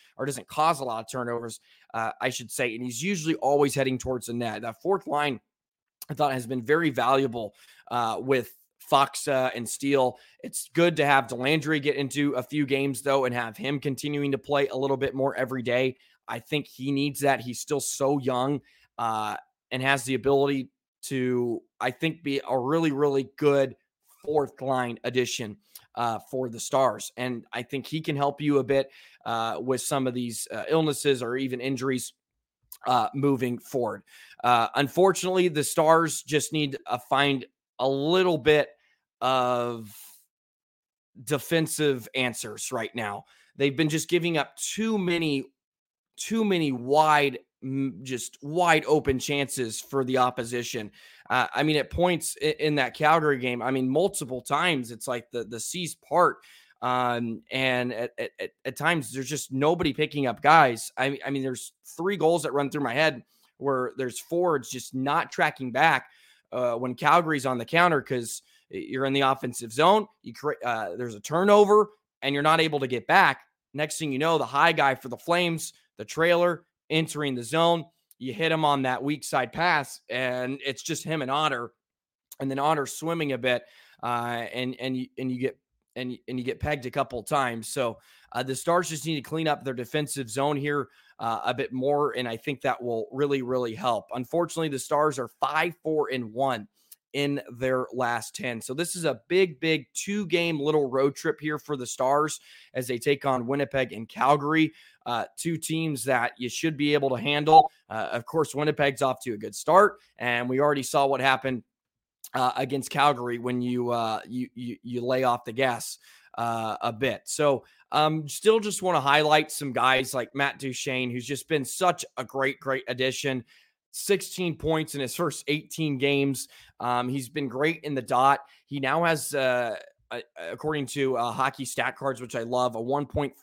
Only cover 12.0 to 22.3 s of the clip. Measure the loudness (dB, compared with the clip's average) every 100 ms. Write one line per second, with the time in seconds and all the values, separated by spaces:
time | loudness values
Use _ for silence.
12 | -2 0 0 0 -2 -2 0 0 -2 -2
13 | 0 2 2 -2 -4 -6 -4 -4 -4 -4
14 | -4 -2 -2 -2 0 0 0 0 -2 0
15 | -2 0 -2 0 -4 -2 0 2 0 -2
16 | _ _ -12 -10 -4 -4 -4 -8 -4 -2
17 | -2 0 0 0 -2 -8 -4 -4 -4 -2
18 | 0 0 0 0 0 -2 -6 _ _ -6
19 | -4 -2 -4 -8 -12 _ -8 -2 2 2
20 | 0 0 2 4 4 0 -6 _ _ _
21 | -8 -2 0 0 -2 -4 -8 -6 -6 -2
22 | -4 -4 -4